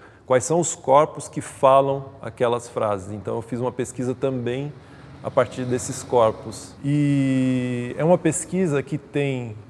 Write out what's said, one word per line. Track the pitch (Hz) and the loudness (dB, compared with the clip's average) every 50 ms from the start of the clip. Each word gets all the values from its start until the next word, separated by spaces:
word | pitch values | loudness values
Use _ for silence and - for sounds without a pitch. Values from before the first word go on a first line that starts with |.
| - - - - - | -14 -20 -20 -14 -2
quais | - 131 127 120 | 2 2 2 4
são | - 156 175 | 2 2 2
os | 170 - - | 2 0 -2
corpos | - - - 131 143 156 156 - - - - | -4 2 4 6 6 6 4 0 -6 -14 -10
que | - - | -10 -10
falam | - - - - - 135 131 135 139 139 139 139 135 - - - | -10 -10 -2 2 6 6 8 8 6 4 2 -2 -4 -10 -14 -14
aquelas | - 117 110 - 127 120 120 120 117 - | -12 -10 -2 0 2 2 2 0 -2 -6
frases. | - 123 113 107 104 98 90 95 | -4 -2 0 0 0 -2 -4 -8
Então | 104 107 92 - 113 | -10 -8 -6 -6 -6
eu | 117 | -6
fiz | 113 - - 120 | -6 -6 -6 -4
uma | 123 123 | -4 -4
pesquisa | 120 - 127 - - - 127 123 127 | -2 -4 -6 -6 -6 -4 -4 -4 -2
também | 123 - 135 131 127 120 123 123 135 139 147 147 - - - - - - - - - | -2 -2 -2 -2 -2 -2 -4 -4 -4 -6 -8 -10 -14 -18 -20 -20 -20 -20 -20 -18 -14
a | - - | -12 -6
partir | - 135 123 120 - - 127 | -4 -4 -4 -4 -4 -6 -4
desses | 123 123 127 - - 135 - - | -4 -4 -4 -4 -6 -10 -10 -6
corpos. | - - 123 113 110 107 - - 110 107 - - - - - | -2 2 2 4 2 2 -2 -8 -14 -14 -14 -16 -18 -16 -8
E | - 143 143 147 147 143 143 139 135 135 131 131 131 127 131 127 123 127 123 120 120 123 - - | -4 -2 0 2 2 2 2 2 2 2 2 2 0 0 0 0 -2 -2 -4 -4 -6 -6 -4 0
é | 147 | 2
uma | 160 180 175 | 4 4 4
pesquisa | 175 165 156 - - - - 180 190 175 143 143 | 4 2 0 0 -4 -4 -2 0 0 2 0 0
que | 131 - 156 147 | -2 -2 -6 -8
tem | - - - 147 143 139 135 127 123 117 107 107 104 - | -8 -6 -4 -2 -2 -2 -2 -4 -6 -8 -10 -14 -16 -18